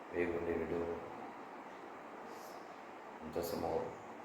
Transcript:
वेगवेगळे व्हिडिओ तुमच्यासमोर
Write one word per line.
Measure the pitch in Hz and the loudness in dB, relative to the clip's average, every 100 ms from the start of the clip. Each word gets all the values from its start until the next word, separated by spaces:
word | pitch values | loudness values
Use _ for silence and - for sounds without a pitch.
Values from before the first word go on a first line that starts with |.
| - | 0
वेगवेगळे | 87 87 82 85 | 4 6 4 4
व्हिडिओ | 82 80 87 85 82 - - - - - - - - - - - - - - - - - - - - - - | 4 4 4 4 0 -2 -6 -6 -6 -8 -8 -8 -8 -8 -10 -10 -8 -8 -8 -8 -8 -8 -10 -10 -10 -8 -6
तुमच्यासमोर | 80 82 82 82 85 80 - - - - | 0 2 2 4 4 4 4 -2 -8 -8